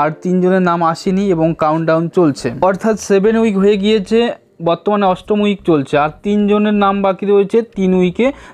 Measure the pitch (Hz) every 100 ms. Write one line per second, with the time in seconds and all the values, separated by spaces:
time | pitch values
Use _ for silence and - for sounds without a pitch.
0 | 151 156 185 185 180 190 180 170 165 170
1 | 196 190 202 165 160 156 156 160 160 160
2 | 170 185 156 135 123 123 180 185 220 220
3 | - 196 208 226 226 190 202 208 202 220
4 | 185 226 233 - _ - 165 165 - 208
5 | 196 180 - 208 208 196 - 156 135 147
6 | 151 - 202 208 202 208 214 208 196 202
7 | 196 190 202 202 196 226 226 190 185 185
8 | 180 180 254 285 -